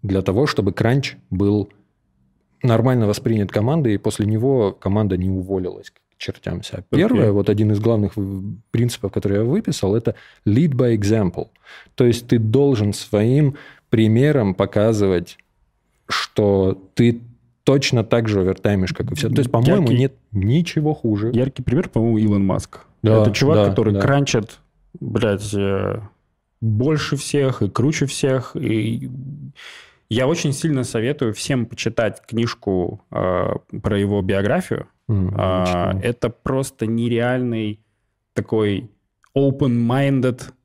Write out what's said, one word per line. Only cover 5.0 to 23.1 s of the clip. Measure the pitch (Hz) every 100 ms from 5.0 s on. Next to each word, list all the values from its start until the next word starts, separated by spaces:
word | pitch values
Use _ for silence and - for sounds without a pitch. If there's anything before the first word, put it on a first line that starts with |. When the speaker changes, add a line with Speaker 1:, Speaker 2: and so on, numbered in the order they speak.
| 107 92
Speaker 1:
не | 92
уволилась | 95 92 95 90 95 98
к | _ _ _
чертям | - - - 87
вся. | - -
Speaker 2:
Окей. | -
Speaker 1:
Первое, | - 202 240 117
вот | 101 98
один | 104 107
из | 104
главных | 110 113 101 -
в-, | 98 98 98 110 _
принципов, | 113 117 - 98
который | - 98 98
я |
выписал, | 117 180 - 160 95 110
это | 120 - - _ -
lead | 107 165
by | 127 123 113
example. | 101 110 95 - - _ - - - -
То | 123
есть | 117 -
ты | 123
должен | 110 123 143 120 104
своим | 98 - 104 110 135 147 139 - - _
примером | 113 110 113 143 147 104 92
показывать, | 98 - 107 110 101 90 87 - _ _ _ _ _ _ _
что | - - - 104 98 95 95 - -
ты | 120 117 - - _ _
точно | - 139 139 120
так | 113 117 113
же | 101
овертаймишь, | 92 92 107 101 92
как | - -
и | -
все. | 110
То | 113
есть, | 123
по-моему, | 117 123 196
Speaker 2:
Яркий | 139 120
Speaker 1:
нет | 131 - _
ничего | 104 98 143 170 - 151 151
хуже. | 113 104 113
Speaker 2:
яркий | 113 131 -
пример, | 127 123 -
по-моему, | - 113 110
Илон | 107 101 98
Маск. | 98 - - - _
Speaker 1:
Да, | -